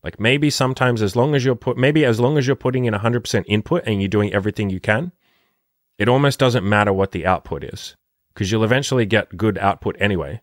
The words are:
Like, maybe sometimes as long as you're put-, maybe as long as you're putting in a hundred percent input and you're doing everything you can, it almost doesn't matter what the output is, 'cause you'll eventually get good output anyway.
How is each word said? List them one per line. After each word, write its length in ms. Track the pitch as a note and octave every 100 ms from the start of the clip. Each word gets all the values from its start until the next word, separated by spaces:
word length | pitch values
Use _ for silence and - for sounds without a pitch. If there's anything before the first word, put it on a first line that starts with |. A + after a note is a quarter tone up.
| D2+
Like, 160 | -
maybe 280 | A2 C#3+ D3+
sometimes 520 | - C3 C3 B2+ A#2
as 160 | G#2 A#2+
long 180 | C3+ D3
as 80 |
you're 120 | B2+ A#2+
put-, 200 | - A#2+
maybe 300 | C3 D3+ C3+
as 160 | A2+
long 160 | B2 D3+
as 100 | B2+
you're 80 | C3
putting 300 | C3 B2+ B2
in 80 |
a 60 | G#2
hundred 260 | A2+ A#2+ -
percent 200 | A2 -
input 340 | G#2+ - F3 -
and 160 | G2+
you're 60 | G2
doing 240 | G#2 G#2
everything 380 | G2 G2+ G2+ G2+
you 100 | F#2+
can, 320 | - G#2+ F3 _ _ _ _ _ _ _ _ -
it 100 | G#2
almost 320 | B2+ C#3+ -
doesn't 240 | C3 A#2
matter 300 | F#2+ G#2 G#2
what 180 | G2 G2
the 140 | F2+ E2
output 400 | F2+ - C#2+ -
is, 320 | - - _ _ _ _ -
'cause 160 | G2
you'll 120 | A2
eventually 420 | A2 B2+ C#3+ C3 G#2+
get 300 | G#2+ - F2+
good 220 | A2 F#2
output 400 | G2 - G#2 -
anyway. 400 | G2+ F#2 C#2 F2+